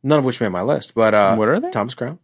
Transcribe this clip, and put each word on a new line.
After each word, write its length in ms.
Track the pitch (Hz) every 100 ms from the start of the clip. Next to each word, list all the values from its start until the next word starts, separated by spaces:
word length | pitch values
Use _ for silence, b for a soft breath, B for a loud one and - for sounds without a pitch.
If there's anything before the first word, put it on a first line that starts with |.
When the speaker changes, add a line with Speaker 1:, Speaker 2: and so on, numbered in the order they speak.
Speaker 1:
None 160 | 135 151
of 80 | 131
which 160 | 120
made 80 | 110
my 120 | 90
list, 320 | 110 147 - -
but, 180 | 110
uh, 220 | 107 98 104
Speaker 2:
What 140 | 107
are 100 | 175
they? 100 | 339
Speaker 1:
Thomas 220 | 127 104
Crown. 240 | - 123 170